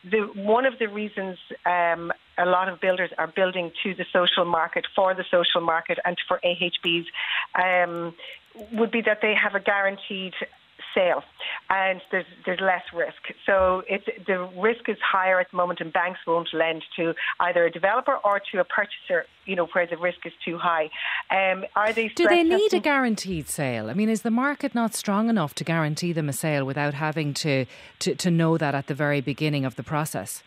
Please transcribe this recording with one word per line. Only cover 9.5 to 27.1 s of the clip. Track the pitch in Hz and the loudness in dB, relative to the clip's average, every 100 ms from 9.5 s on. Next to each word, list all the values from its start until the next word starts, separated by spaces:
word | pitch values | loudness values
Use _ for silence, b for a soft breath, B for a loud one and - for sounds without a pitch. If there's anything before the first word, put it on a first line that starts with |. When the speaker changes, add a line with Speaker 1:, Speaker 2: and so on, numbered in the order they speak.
Speaker 1:
a | 196 | 0
guaranteed | 208 202 196 196 - 196 190 - - - _ - - | 0 2 0 -2 -10 -8 -8 -10 -12 -12 _ -20 -4
sale, | - 180 135 - - B B - | 2 2 2 -4 -14 B B -2
and | 190 190 185 - | 0 2 -2 -2
there's, | 190 - 180 - | -4 -4 -10 -6
there's | 180 | 0
less | 190 175 - | 2 0 -4
risk. | 170 147 - - - | -4 -4 -4 -14 -6
So | - 196 185 185 185 | 2 4 4 2 -2
it's, | 190 - - 190 | -4 -4 -8 -2
the | 185 180 180 | -2 -2 0
risk | 214 240 - | 0 0 -4
is | 208 - | -2 0
higher | 196 185 185 | 2 4 2
at | 180 | 2
the | 180 | 0
moment, | 180 175 | -2 -2
and | 165 | -2
banks | 180 175 185 - | -2 -2 -4 -2
won't | 170 170 | 0 0
lend | 160 165 160 - - | -2 0 -2 -8 -4
to | 165 165 B B | -2 -2 B B
either | 175 175 170 | 0 2 2
a | |
developer | 170 190 233 262 262 | 2 0 2 0 0
or | 202 202 196 | 0 0 -2
to | 214 | -2
a | |
purchaser, | - - 202 - - 175 - _ | 0 0 -2 -6 -2 -4 -4 _
you | - 185 | -6 -4
know, | 165 | 0
where | 185 170 | 0 0
the | 165 | -2
risk | 175 175 | -4 -4
is | 170 - | -14 -10
too | - 160 | -8 -2
high. | 175 165 156 B B B - | 0 0 -2 B B B 0
Um, | 190 190 190 190 - | 2 2 0 -2 0
are | 214 | 2
they | 226 220 | 0 -2
Speaker 2:
Do | - 330 | 2 4
they | 349 | 6
Speaker 1:
stress | |
Speaker 2:
need | 330 | 6
a | 370 | 4
Speaker 1:
testing? | 415 - | 4 2
Speaker 2:
guaranteed | 302 277 247 214 185 170 - | 2 2 2 0 -2 -6 -4
sale? | - 135 117 107 | -2 -2 -2 -2
I | |
mean, | 160 214 | 0 0
is | 220 | 0
the | 233 | 0
market | 233 277 277 277 | 0 0 -2 -2
not | 240 226 | 0 -2
strong | - - 196 226 | -2 0 2 2
enough | 220 147 - | 2 0 -4
to | |
guarantee | 151 165 151 151 175 | -2 0 2 0 -2
them | 165 147 | 0 -2
a | |
sale | 131 160 147 | -2 0 0
without | 135 139 147 | 0 0 -2
having | 143 156 | 0 -2